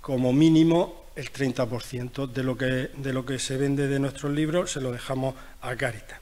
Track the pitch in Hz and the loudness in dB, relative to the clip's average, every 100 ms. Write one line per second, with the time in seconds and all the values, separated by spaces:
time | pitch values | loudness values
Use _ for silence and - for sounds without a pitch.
0 | - 131 127 135 160 160 160 165 180 - | -2 0 4 6 8 8 8 6 2 -4
1 | - - 131 - 135 123 123 117 - 123 | -14 -12 -10 -2 -2 0 -2 -2 -6 -8
2 | 123 - 139 120 131 117 127 131 131 143 | -6 -6 -6 -2 -2 0 0 0 -4 -6
3 | 135 131 123 131 - 131 139 139 139 139 | -4 -4 -4 -6 -4 0 0 2 0 0
4 | 139 135 147 143 156 175 180 147 131 123 | -2 -2 -4 0 0 0 -2 -4 -6 -6
5 | - 131 131 131 - - 123 127 131 104 | -4 -2 -2 -4 -16 -12 -8 -2 -4 -4
6 | - - | -14 -18